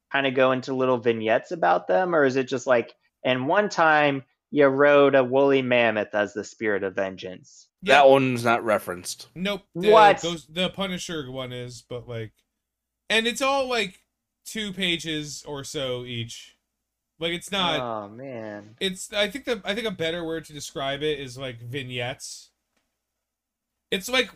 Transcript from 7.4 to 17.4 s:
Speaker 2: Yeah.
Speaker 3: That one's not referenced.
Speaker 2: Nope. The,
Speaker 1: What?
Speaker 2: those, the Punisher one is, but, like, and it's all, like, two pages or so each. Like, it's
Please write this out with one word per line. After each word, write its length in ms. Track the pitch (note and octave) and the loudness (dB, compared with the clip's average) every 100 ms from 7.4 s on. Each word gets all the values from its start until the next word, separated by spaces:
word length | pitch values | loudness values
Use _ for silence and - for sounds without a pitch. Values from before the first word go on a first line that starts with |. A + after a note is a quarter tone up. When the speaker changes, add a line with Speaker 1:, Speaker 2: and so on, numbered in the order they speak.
| - - _ _ | -20 -20 _ _
Speaker 2:
Yeah. 140 | F3+ C#3+ | 4 8
Speaker 3:
That 140 | C3+ | 8
one's 340 | C3+ C3 A#2+ | 8 4 0
not 200 | A#2 A#2 | 2 2
referenced. 640 | A2 G2+ - F2+ - - - E3 | 2 -2 -2 -10 -10 -14 -14 -8
Speaker 2:
Nope. 320 | G3 G3 - E3 | -6 -6 -10 0
The, 160 | G#3 | 6
Speaker 1:
What? 300 | A3 G3+ F#3+ | 8 8 6
Speaker 2:
those, 260 | E3 E3 - | -2 -6 -8
the 220 | D#3+ F3+ | -4 -4
Punisher 600 | - G3 F3+ - D#3+ B2+ | -4 -6 -6 -8 -8 -8
one 220 | C3 B2+ | -10 -10
is, 300 | B2 B2 A#2+ | -10 -12 -14
but, 240 | _ B2 A#2+ | _ -14 -10
like, 240 | A#2 G#2+ _ _ _ _ _ _ _ - | -10 -10 _ _ _ _ _ _ _ -2
and 180 | G#3+ A3+ | 0 0
it's 140 | A#3 | -2
all, 260 | C4+ C#4 B3+ | 0 0 0
like, 320 | A#3+ F3+ - _ _ _ _ - | -2 -4 -8 _ _ _ _ -14
two 260 | A3 G#3 | -10 -8
pages 720 | F#3 F#3 E3+ D#3+ D3+ D3 C3+ - | -4 -2 -2 -4 -8 -8 -14 -12
or 160 | C#3+ | -12
so 420 | C3 D3+ C3 B2 B2 | -10 -8 -6 -6 -8
each. 500 | A#2 A#2 - - _ _ _ _ _ _ _ | -8 -10 -12 -20 _ _ _ _ _ _ _
Like, 160 | E3+ | -6
it's 180 | F3 | -6